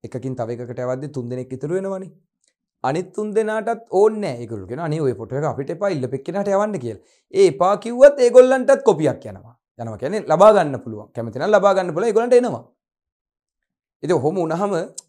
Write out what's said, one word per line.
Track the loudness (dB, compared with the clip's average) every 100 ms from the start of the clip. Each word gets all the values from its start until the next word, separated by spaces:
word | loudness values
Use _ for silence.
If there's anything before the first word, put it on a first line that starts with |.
එකකින් | -16 -10 -10 -8
තව | -8
එකකට | -8 -10 -8
යවද්දි | -6 -6 -8
තුන් | -10 -10
දෙනෙක් | -10 -10
ඉතුරු | -10 -6
වෙනවනේ. | -6 -6 -8 -12 -20 _ _ _ _ _ _
අනිත් | -4 -4 -6
තුන් | -8 -4
දෙනාටත් | -2 -2 -4 -4 -6 -2
ඕනේ | 2 2 2
නෑ. | -4 -6
ඒගොල්ලෝ | -8 -10 -10
කියනවා | -8 -6
"අනේ | -2
ඔය | -2
ෆොටෝ | -4 -6 -4
එක |
අපිට | -4 -4 -8
එපා, | -4 -4
ඉල්ලපු | -2 -6 -6
එක්කෙනාට | -6 -6 -2
යවන්න" | 0 -2 -4
කියලා. | -8 -12 _ _ _
ඒ | 4 4
එපා | 4 2 0
කිව්වත් | -4 6 6 6
ඒගොල්ලන්ටත් | 6 8 8 4 2 2
කොපියක් | 2 2 0 -2
යනවා. | -10 -16 -20 _ _ -14
යනවා | -12 -8
කියන්නේ | -6 -6 0
ලබා | 6 8
ගන්න | 6 2 -4
පුළුවන්. | -10 -14 -12
කැමති | -10 -10 -6
නම් | 0
ලබා | 4 4
ගන්න | 2 0
පුළුවන්. | -2 0
ඒගොල්ලන්ට | 0 4
එනවා. | 2 2 -4 -12 _ _ _ _ _ _ _ _ _ _ _ _ _
ඉතින් | -2 0
ඔහොම | 0
වුණාම | -2 -2 -2 -2 -4 -6 -12